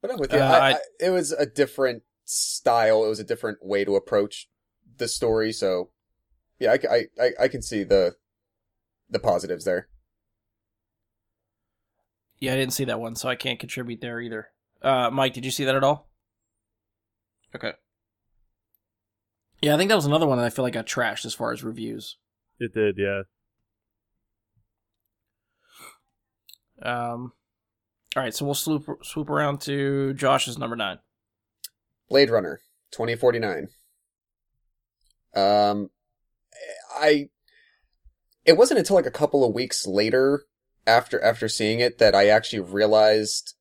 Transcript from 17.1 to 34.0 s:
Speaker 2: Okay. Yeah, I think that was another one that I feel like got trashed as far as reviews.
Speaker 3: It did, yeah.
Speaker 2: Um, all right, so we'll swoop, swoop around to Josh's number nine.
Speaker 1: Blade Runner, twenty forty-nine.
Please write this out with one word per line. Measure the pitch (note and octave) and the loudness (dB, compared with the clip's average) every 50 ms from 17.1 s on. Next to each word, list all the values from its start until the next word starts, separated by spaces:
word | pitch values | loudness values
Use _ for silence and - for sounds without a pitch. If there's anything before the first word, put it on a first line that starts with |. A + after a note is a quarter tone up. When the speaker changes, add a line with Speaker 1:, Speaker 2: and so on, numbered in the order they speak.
| _ _ _ _ _ _ _ _ _ | _ _ _ _ _ _ _ _ _
Speaker 2:
Okay. | - - G#2+ - _ _ _ _ _ _ _ _ _ _ _ _ _ _ _ _ _ _ _ _ _ _ _ _ _ _ _ _ _ _ _ _ _ _ _ _ _ | -10 -10 -10 -10 _ _ _ _ _ _ _ _ _ _ _ _ _ _ _ _ _ _ _ _ _ _ _ _ _ _ _ _ _ _ _ _ _ _ _ _ _
Yeah, | - D3 D3+ | 0 0 2
I | D3+ | 2
think | F#3 G3 | 4 4
that | A3 | 2
was | G3+ D3 | 2 2
another | C#3+ D3 D#3+ E3 D3 | 2 2 2 2 2
one | C3+ B2 | 2 2
that | A#2+ | 0
I | A#2+ | -2
feel | - - C3 | -2 -2 -4
like | B2 A2+ | -4 -4
got | A#2 A2 | -6 -8
trashed | - - - A#2+ A2 G#2 - - | -6 -4 -2 -2 -2 -4 -6 -8
as | A2+ G#2+ | -10 -8
far | - A#2 A2+ A#2+ | -6 -6 -6 -6
as | A#2+ A#2+ | -6 -8
reviews. | A2+ A#2 B2 A2 A2+ A2+ G#2+ A2 - - _ _ _ _ _ _ _ _ _ | -10 -10 -8 -10 -10 -10 -12 -14 -16 -20 _ _ _ _ _ _ _ _ _
Speaker 3:
It | A#2+ A2 _ | -10 -8 _
did, | A2+ G#2+ G#2 G2 F#2+ | -2 -2 0 0 -2
yeah. | G2+ G2 G2 G2 G2 _ _ _ _ _ _ _ _ _ _ _ _ _ _ _ _ _ _ _ _ _ _ _ _ _ _ _ _ _ _ _ _ _ _ _ _ _ _ _ _ _ _ _ _ _ _ _ _ _ _ - - - _ _ _ _ _ _ _ _ _ _ _ _ - _ _ _ _ _ | -4 -4 -4 -6 -8 _ _ _ _ _ _ _ _ _ _ _ _ _ _ _ _ _ _ _ _ _ _ _ _ _ _ _ _ _ _ _ _ _ _ _ _ _ _ _ _ _ _ _ _ _ _ _ _ _ _ -20 -20 -20 _ _ _ _ _ _ _ _ _ _ _ _ -20 _ _ _ _ _
Speaker 2:
Um, | - - A#2+ A#2+ A#2+ A#2+ A#2+ A#2+ B2 B2 _ _ _ _ _ _ _ _ _ _ _ _ _ _ _ _ - | -6 -6 -4 -4 -4 -6 -6 -8 -10 -12 _ _ _ _ _ _ _ _ _ _ _ _ _ _ _ _ -6
all | C3 C3 | -4 -4
right, | A#2 - | -4 -6
so | - C#3+ | -6 -4
we'll | C#3+ C#3+ | -4 -4
swoop, | - - D#3+ D#3 D3 D3 - C#3 - - | -4 -2 -2 -2 -2 -2 -8 -14 -14 -14
swoop | - - D#3 D3+ D3 | -12 -10 -10 -6 -4
around | D3 D3 D3+ C#3+ C#3+ D3 | -2 -2 0 -2 -4 -6
to | - - C#3+ C#3+ C#3 C#3 C#3 C#3 C#3 C3+ C3+ | -6 -6 -4 -2 -2 -2 -2 -2 -2 -4 -4
Josh's | C3 C#3+ C3 C#3 C#3 - - A#2+ D3 | -2 0 2 2 2 0 -4 -6 -8
number | C3 A#2+ A#2 | -8 -8 -6
nine. | A#2 G#2+ G2 F2+ - _ _ _ _ _ _ _ _ _ _ _ _ - - _ _ _ _ _ _ _ _ | -4 -6 -6 -6 -10 _ _ _ _ _ _ _ _ _ _ _ _ -20 -20 _ _ _ _ _ _ _ _
Speaker 1:
Blade | - C3+ C#3 A#2+ | 2 2 4 4
Runner, | A2+ A2 F#2+ D#2+ D2 - _ _ _ _ _ _ | 2 0 0 -2 -10 -10 _ _ _ _ _ _
twenty | - - A2+ A#2 A#2 | -10 -6 -4 -4 -4
forty-nine. | A2+ - B2 A#2 A#2 A2+ G#2 F2+ D2+ D2 - _ _ _ _ _ _ | 2 2 2 2 2 -2 -4 -4 -6 -8 -12 _ _ _ _ _ _